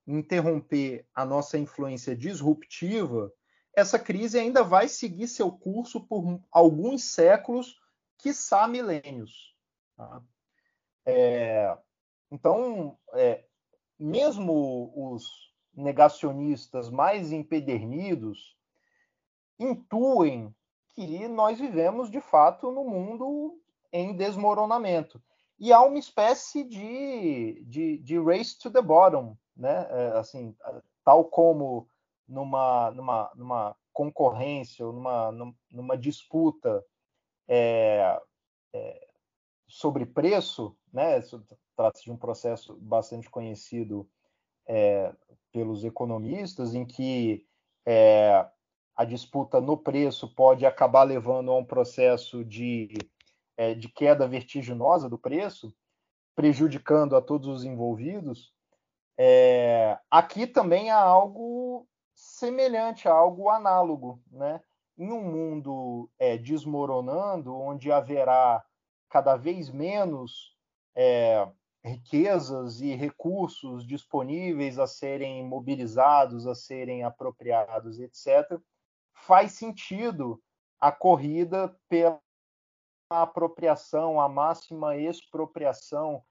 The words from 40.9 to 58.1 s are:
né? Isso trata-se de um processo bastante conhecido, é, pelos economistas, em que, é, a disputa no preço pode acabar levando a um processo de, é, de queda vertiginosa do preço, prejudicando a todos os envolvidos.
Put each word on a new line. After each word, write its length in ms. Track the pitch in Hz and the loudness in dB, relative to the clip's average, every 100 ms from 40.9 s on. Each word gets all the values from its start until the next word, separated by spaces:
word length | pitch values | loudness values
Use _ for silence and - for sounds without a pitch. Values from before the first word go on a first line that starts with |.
né? 260 | 127 160 131 | -4 0 0
Isso 260 | - 120 104 107 _ - | -4 -16 -20 _ _ -2
trata-se 280 | 110 - | -2 -2
de 80 | 120 | -12
um 60 | 117 | -12
processo 580 | 117 110 120 113 - - | -10 -8 -6 -8 -12 -20
bastante 520 | 107 113 - 117 - | -4 -2 -2 -10 -14
conhecido, 800 | 123 113 104 - 120 104 104 95 _ _ _ _ _ - | -14 -12 -14 -12 -10 -8 -10 -12 _ _ _ _ _ -6
é, 440 | 110 104 101 92 - _ _ _ | 2 2 2 -2 -8 _ _ _
pelos 320 | 120 110 104 | -8 -8 -8
economistas, 880 | 113 - 120 113 113 185 190 - 120 | -8 -8 -6 -6 -8 -8 -10 -10 -8
em 100 | 120 | -8
que, 640 | 123 - 131 127 113 104 _ _ _ _ - | -10 -8 -6 -2 -2 -4 _ _ _ _ 2
é, 580 | 113 110 107 107 98 92 _ _ _ _ - | 6 8 8 6 4 2 _ _ _ _ -6
a 100 | 117 | -6
disputa 560 | 120 - 139 135 131 | -6 -8 -8 -2 0
no 160 | 131 151 | 0 -2
preço 560 | - 139 143 - 113 | -2 -2 -2 -4 -8
pode 320 | - 131 131 135 | 6 6 8 4
acabar 380 | - 123 131 | 4 6 6
levando 480 | 135 131 117 127 127 | 6 4 -2 -2 0
a 40 | 127 | -2
um 80 | |
processo 800 | 127 127 120 - 127 120 - 120 | 0 -2 -2 2 2 2 -2 -12
de, 480 | 113 107 120 117 107 107 98 _ _ _ _ - | -12 -8 -6 -6 -8 -12 -14 _ _ _ _ -4
é, 200 | 113 113 | -4 -4
de 120 | 113 | -10
queda 400 | - 143 147 131 | 2 4 6 2
vertiginosa 800 | 127 - 143 123 120 135 175 131 | -4 -8 -10 -8 -2 2 2 0
do 100 | 117 | -8
preço, 540 | 127 156 202 - 113 - _ _ _ _ _ - | -6 -4 -6 -10 -20 -20 _ _ _ _ _ 0
prejudicando 800 | 151 135 156 139 - 151 143 131 | 2 4 0 0 0 2 4 2
a 60 | |
todos 260 | 127 147 135 | 2 -4 -6
os 160 | 131 | -10
envolvidos. 880 | 131 120 120 110 139 | -8 -6 -6 -6 -8